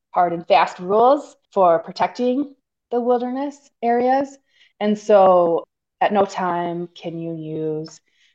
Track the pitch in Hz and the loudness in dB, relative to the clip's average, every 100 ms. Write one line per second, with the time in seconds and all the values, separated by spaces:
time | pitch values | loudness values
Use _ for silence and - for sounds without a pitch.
0 | _ 185 175 170 - 185 170 - 180 208 | _ -2 -2 -2 2 2 2 -4 -2 2
1 | 240 285 - _ _ 202 180 165 - - | 4 2 -2 _ _ 2 4 2 -2 -4
2 | 208 - 247 254 285 - _ _ - 240 | -4 -2 -2 -2 -6 -12 _ _ -6 -4
3 | 247 247 247 262 285 277 _ - 233 240 | 0 -2 -2 -6 -8 -12 _ -6 -2 0
4 | 254 262 277 - _ _ _ - 208 208 | 2 0 -2 -10 _ _ _ -6 -2 -2
5 | - 208 190 180 175 165 - _ _ - | 4 6 6 4 2 -2 -6 _ _ -4
6 | 175 208 202 - 180 175 175 170 175 - | 0 0 -2 -2 -4 -4 -6 -8 -10 -12
7 | 170 165 165 165 156 156 156 156 160 - | -12 -10 -10 -10 -10 -8 -6 -6 -10 -18
8 | _ _ _ | _ _ _